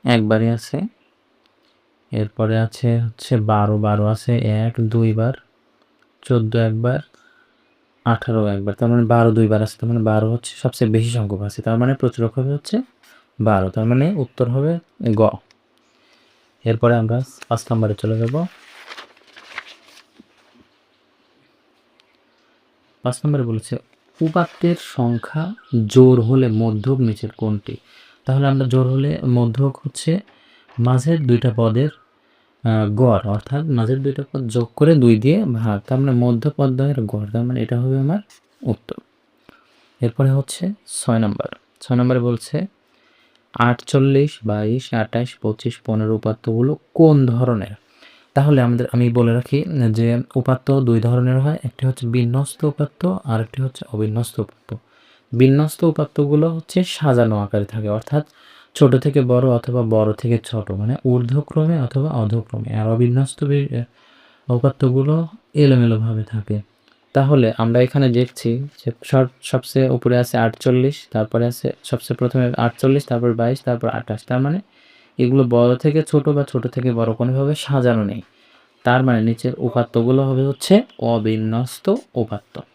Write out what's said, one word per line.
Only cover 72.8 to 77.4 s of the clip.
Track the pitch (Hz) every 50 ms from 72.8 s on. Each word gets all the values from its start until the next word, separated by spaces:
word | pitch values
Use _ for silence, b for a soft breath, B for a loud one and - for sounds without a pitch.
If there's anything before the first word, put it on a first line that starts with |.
| - 131 139 143 -
তারপর | - 123 117 120 120 113
বাইশ, | 117 117 117 131 -
তারপর | - 131 120 117 - 113
আটাশ। | - 117 120 - 110 113 -
তার | - 123 127
মানে | 131 143 165 196 - b b b b b b b b b b
এগুলো | - 127 120 131 139 127
বড় | 120 120 120 120 123 123
থেকে | 127 - 151 147 160 151
ছোট | - - 147 143 156
বা | 147 143 139
ছোট | - - 123 -
থেকে | 120 - 131 123 127
বড় | 117 117 113 113 113
কোনোভাবে | - 123 123 127 135